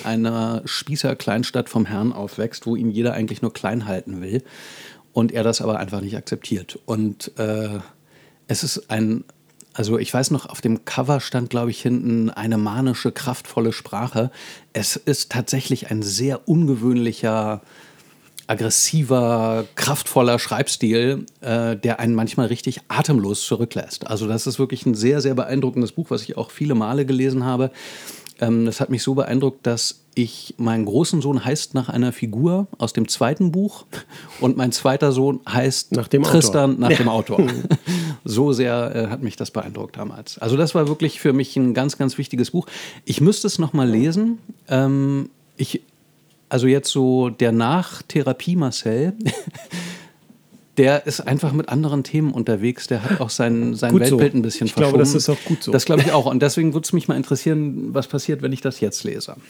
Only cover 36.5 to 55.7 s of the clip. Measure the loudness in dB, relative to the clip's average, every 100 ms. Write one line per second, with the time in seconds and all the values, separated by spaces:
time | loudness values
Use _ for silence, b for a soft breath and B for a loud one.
36.5 | 4 4 4 4 4 4 2 2 2 2
37.5 | 0 0 0 B -4 -4 -6 -4 0 2
38.5 | 2 0 0 -2 -2 -4 -4 -6 -6 -8
39.5 | -8 -8 -10 -12 -10 -12 -12 -16 -8 0
40.5 | 2 2 2 2 2 -2 0 2 2 0
41.5 | 0 2 2 0 0 -2 -2 -4 -2 -2
42.5 | -2 -4 B B B -6 4 4 4 0
43.5 | 0 0 2 4 4 4 2 0 -2 -8
44.5 | -20 -2 2 4 2 2 0 -4 _ _
45.5 | -8 -6 -6 -10 _ _ _ _ _ _
46.5 | 2 4 4 2 2 2 2 0 0 2
47.5 | 4 4 2 0 -8 -4 -2 0 -2 -2
48.5 | 0 0 -2 -2 0 0 -2 -4 -6 -10
49.5 | B -12 -12 -12 B B B _ _ _
50.5 | -20 _ 4 6 4 0 -4 -2 0 2
51.5 | 0 0 0 2 0 0 0 0 0 0
52.5 | 0 0 -2 -2 -2 0 -2 0 0 2
53.5 | 2 0 0 4 4 6 6 4 4 0
54.5 | 0 -2 2 4 6 6 4 2 0 0
55.5 | -2 2